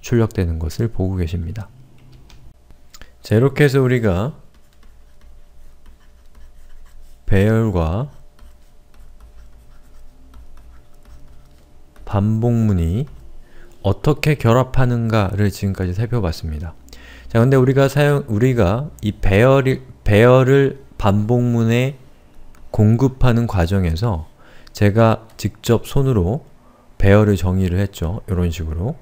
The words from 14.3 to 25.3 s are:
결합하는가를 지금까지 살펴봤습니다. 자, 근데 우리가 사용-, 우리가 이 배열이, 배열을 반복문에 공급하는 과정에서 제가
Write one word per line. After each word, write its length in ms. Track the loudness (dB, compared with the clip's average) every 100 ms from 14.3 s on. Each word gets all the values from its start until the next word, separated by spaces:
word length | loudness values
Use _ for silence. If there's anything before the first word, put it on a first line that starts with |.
| 0
결합하는가를 1160 | 2 2 2 2 2 0 0 0 0 0 -2
지금까지 420 | 0 -6 -4 -4
살펴봤습니다. 800 | -4 -4 -2 -4 -6 -8 -8 -10 -14 -20 -20 -20 -20 -4
자, 120 | 2
근데 160 | 4 4
우리가 320 | 4 2 0
사용-, 380 | 2 0 0 -2
우리가 640 | 0 0 2 0 0 -6 -6
이 100 | -8
배열이, 720 | 0 2 4 4 4 2 -4 -8 -8
배열을 800 | 2 4 6 6 6 4 2 -2 -18 -4
반복문에 1000 | 0 0 0 0 0 0 0 0 -2 -6 -20 -20 _ -20 -20 -20 -8
공급하는 720 | 2 2 4 0 2 2 2 0
과정에서 840 | -2 0 0 -2 -2 -4 -4 -10 -20 -20 -20 -20
제가 540 | 0 0 4 2 2 -6